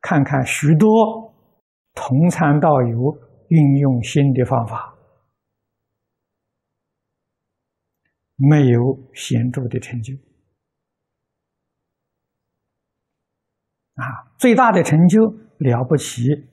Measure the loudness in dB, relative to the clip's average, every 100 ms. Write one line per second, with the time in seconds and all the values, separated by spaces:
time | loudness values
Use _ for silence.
0 | 0 0 0 -2 -4 -4 0 4 4 4
1 | 2 -4 -16 _ _ _ _ _ _ -16
2 | -4 0 0 0 0 2 2 2 0 -2
3 | -4 -6 _ _ _ 2 4 2 0 -2
4 | -2 0 0 0 0 -2 -4 -10 -14 _
5 | _ _ _ _ _ _ _ _ _ _
6 | _ _ _ _ _ _ _ _ _ _
7 | _ _ _ _ _ _ _ _ _ _
8 | _ _ _ 0 2 4 4 2 0 -4
9 | -12 -18 -6 -4 -4 -6 -8 -10 -10 -12
10 | -12 -16 _ _ _ _ _ _ _ _
11 | _ _ _ _ _ _ _ _ _ _
12 | _ _ _ _ _ _ _ _ _ _
13 | _ _ _ _ _ _ _ _ _ -14
14 | -14 -14 _ _ 0 4 2 2 2 2
15 | 4 4 0 -2 -20 _ -2 -2 0 -2
16 | -4 -4 -4 -4 -8